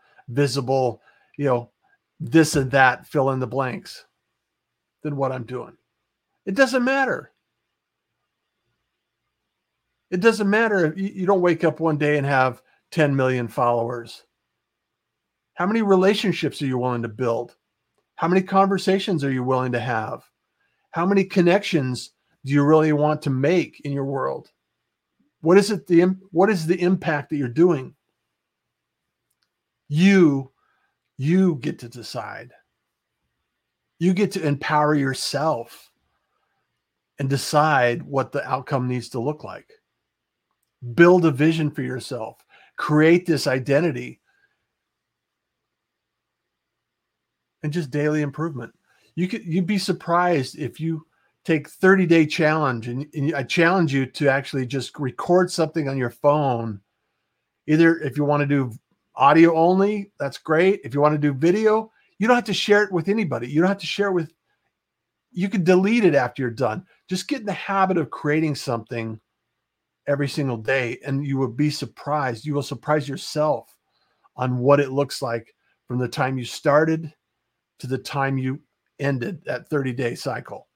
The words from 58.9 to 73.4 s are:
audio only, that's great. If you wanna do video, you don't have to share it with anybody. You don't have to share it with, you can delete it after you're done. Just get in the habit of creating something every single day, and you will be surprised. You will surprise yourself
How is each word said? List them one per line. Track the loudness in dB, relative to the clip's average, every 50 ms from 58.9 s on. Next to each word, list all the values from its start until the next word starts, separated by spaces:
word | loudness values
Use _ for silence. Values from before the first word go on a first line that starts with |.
| _ _ _ _ -2
audio | 2 4 6 8 8 8 6 6
only, | 4 2 4 4 2 2 0 0 -4 -6 -10 _ -8
that's | -8 -8 -8 -8
great. | -4 -2 0 2 4 2 2 0 -4
If | -6 -2
you | 2
wanna | 2 2 2 2
do | 0 -2 -2
video, | 0 0 2 2 2 2 2 2 0 -2 -6 _ _ _ _ _ -2
you | 2 2
don't | 2
have | 2 2
to | -2 -4
share | -2 0 2 4 4 4
it | 2 -2
with | -2 -2 -2
anybody. | -2 -2 -2 -4 -4 -6 -6 -4
You | 0 2
don't | 2 2
have | 0 -2
to | -6
share | -8 -4 -4 -2 -2
it | -2
with, | -2 -4 -6 _ _ _ _ _ _ _ _ _ _ _ _ _ _ _ _ _ _ _ _ -8
you | -4 -4 -2
can | -2 0 2
delete | 4 4 4 4 4 2 4 4
it | 4 4
after | 4 2 0 -4 -4 -6
you're | -4 -4
done. | -2 -2 -2 -2 -4 -10 _ _ _ _ -8
Just | -8 -6 -6
get | -6 -6 -6
in | -6
the | -6 -8
habit | -8 -6 -4 -2 0 2 2 2
of | 0 -2 -4
creating | -6 -6 -4 -2 0 0 0 -2 -2
something | -4 -6 -6 -6 -6 -6 -8 -8 -8 -8 -8 -10 -12 _ _ _ _ _ _ _ _ _ _ _ _ _ _ _ _ _
every | -4 -2 -2 -2 -4
single | -4 -4 -4 -4 -4 -4
day, | -2 -2 -2 0 -2 -2 -6 -8 -6
and | -6 -4 -4 -4
you | -2 -2 -2
will | -2 -2
be | -2 0 -2 -2
surprised. | -2 -4 -8 -12 -12 -12 -8 -4 -4 -2 -2 -4 -6 -6 -6
You | -6 -4
will | -4 -4
surprise | -6 -8 -8 -2 0 0 0 0 -4
yourself | -8 -10 -10 -8 -4 -2